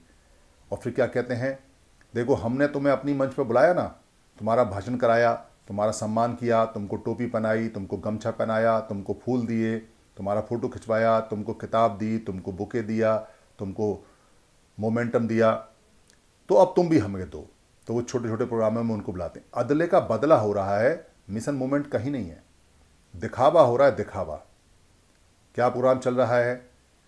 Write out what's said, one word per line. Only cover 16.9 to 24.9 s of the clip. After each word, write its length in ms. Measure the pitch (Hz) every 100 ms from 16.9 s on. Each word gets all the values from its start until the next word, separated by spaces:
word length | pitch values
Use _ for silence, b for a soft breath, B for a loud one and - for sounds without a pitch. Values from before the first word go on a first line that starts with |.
| 156
हमें 320 | 98 98 87
दो।" 180 | - 71 _ _ _ -
तो 80 |
वो 80 | 117
छोटे-छोटे 420 | 123 127 113 110
प्रोग्रामों 380 | 120 113 107 113
में 120 | 117
उनको 180 | 107 -
बुलाते 280 | 90 85 -
हैं। 60 | -
अदले 320 | 120 120 147 170
का 140 | 180
बदला 360 | - 110 143 143
हो 160 | 107
रहा 260 | 101 95 101
है, 280 | 123 170 - _ -
मिशन 240 | 107 127
मूवमेंट 320 | 143 131 143 147
कहीं 240 | 117 127
नहीं 180 | 139 87
है, 140 | 78 _ _ _ _ _ _ _ 87
दिखावा 460 | 113 - 139 165
हो 140 | 127 120
रहा 120 | 139
है, 80 | -
दिखावा। 400 | 98 101 82 76 - _ _ _ _